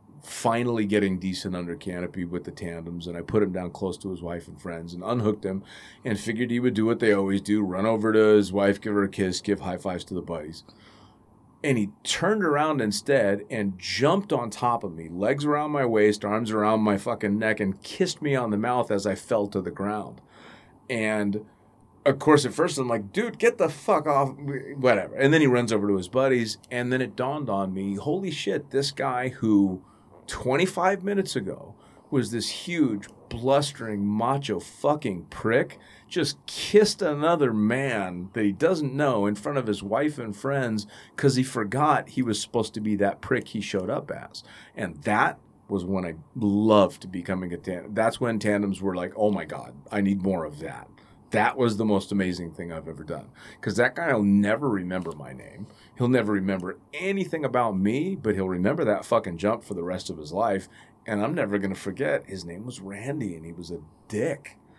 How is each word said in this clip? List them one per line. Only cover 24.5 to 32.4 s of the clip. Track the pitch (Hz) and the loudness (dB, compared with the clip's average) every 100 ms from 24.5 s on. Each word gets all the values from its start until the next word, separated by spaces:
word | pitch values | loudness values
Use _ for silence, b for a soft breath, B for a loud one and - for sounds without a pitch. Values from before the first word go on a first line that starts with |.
| 135 - 143 | -6 -8 2
whatever. | 127 104 85 - | 4 4 2 2
And | 139 | 4
then | 160 | 6
he | 143 | 6
runs | 123 117 | 4 2
over | 107 101 | 0 2
to | 98 | 0
his | 90 | 0
buddies, | 127 135 127 110 107 - | 0 4 2 0 -6 -8
and | 123 123 | -4 0
then | 127 | 0
it | 120 98 | -2 -2
dawned | 127 151 127 | -4 -4 -2
on | 98 95 | 0 0
me, | 95 98 101 | -2 -4 -4
holy | 143 180 190 | -2 -4 -4
shit, | 151 196 175 - | -6 -4 -4 -2
this | 135 139 | -2 -2
guy | - 135 127 127 | -2 -4 -2 -4
who | - 110 101 98 92 b b b - - | -2 4 6 4 0 b b b -20 -12
twenty-five | - 123 139 190 185 185 196 | -6 -2 0 0 0 0 0
minutes | 190 196 190 | -2 -2 -2
ago | 131 92 67 - - B B - | -4 -6 -10 -14 -20 B B -2
was | - 104 | -2 0
this | 117 | -2